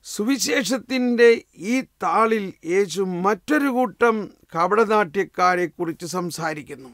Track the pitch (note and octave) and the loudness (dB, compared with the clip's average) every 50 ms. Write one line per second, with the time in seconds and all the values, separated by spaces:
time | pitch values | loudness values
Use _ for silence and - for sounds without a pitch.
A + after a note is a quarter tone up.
0 | _ - - - G#3 A#3 C#4 A#3+ - - C#4+ C#4+ A3+ E3+ C4 A#3+ - - C4 B3+ | _ -12 -6 -4 -2 -2 0 -2 -2 -2 -2 -2 0 -2 -4 -4 -4 -4 -4 -2
1 | B3 B3 A#3+ A3+ A#3+ A#3 A#3 A#3 - _ _ - E3 G#3 B3 C4 B3+ _ _ _ | 0 0 4 6 6 6 6 4 -2 _ _ -10 -4 -2 -2 -2 -2 _ _ _
2 | F#3+ F3 E3 G3+ A3 A3+ A3 G#3+ G3 F#3 - _ - D#3+ F3 G3 G3+ F3+ D3+ F#3+ | -4 0 2 2 2 2 2 -2 -2 -6 -12 _ -6 -2 0 0 0 0 -2 -4
3 | G3 F#3 F3+ F3 F3+ G3 G#3+ F3+ _ - D4+ D4+ C#4+ C#4 A#3+ B3 B3+ G#3 - _ | -4 -4 -4 -2 0 0 0 -2 _ -2 0 0 2 0 0 0 0 -2 0 _
4 | A#3 A#3 A3+ G#3+ G3 - - _ _ _ - E3 F3+ F3+ G3+ G#3+ A3+ G3 A3 G#3+ | 2 2 2 0 -4 -8 -14 _ _ _ -2 -2 0 2 4 2 4 4 4 2
5 | G#3 D#3+ D3 G3 F#3+ - _ - F3+ F3+ F3+ F3+ F3+ D#3+ _ - F3 E3 D#3+ _ | 2 0 -2 -4 -4 -4 _ 0 2 2 2 2 -2 -4 _ -6 -6 -6 -6 _
6 | F3 D#3 E3 F3+ F3 F3 - - D#3+ D#3+ D#3 D3+ B2+ B2+ C#3+ B2 C3+ B2 | -12 -8 -6 -6 -6 -6 -8 -6 -6 -6 -6 -8 -12 -16 -18 -18 -18 -20